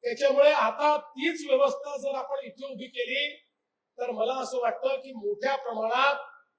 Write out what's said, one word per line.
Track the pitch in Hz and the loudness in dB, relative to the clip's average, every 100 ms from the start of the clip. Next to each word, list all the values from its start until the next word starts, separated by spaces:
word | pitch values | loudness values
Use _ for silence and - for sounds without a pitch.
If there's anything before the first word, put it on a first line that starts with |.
त्याच्यामुळे | - - 277 269 294 | -6 0 2 6 6
आता | 302 226 226 294 302 | 6 2 2 2 2
तीच | - 262 311 320 294 | -2 -4 -4 -4 0
व्यवस्था | 262 277 - 285 285 | 4 4 0 -8 -6
जर | 277 277 | -6 -6
आपण | 277 277 247 | -6 -8 -8
इथे | - 277 | -12 -12
उभी | 240 254 | -12 -12
केली | 254 240 269 294 285 _ _ _ _ _ - | -8 -4 -2 -4 -6 _ _ _ _ _ -8
तर | 247 | -6
मला | 220 220 | -2 -2
असं | 262 247 254 | -2 -4 -2
वाटतं | 240 - 262 269 | -2 0 0 0
की | 269 | -6
मोठ्या | 247 202 202 262 269 | -8 -6 -2 -2 -2
प्रमाणात | 262 220 220 247 277 285 - - _ | -4 -4 -2 2 2 0 -8 -20 _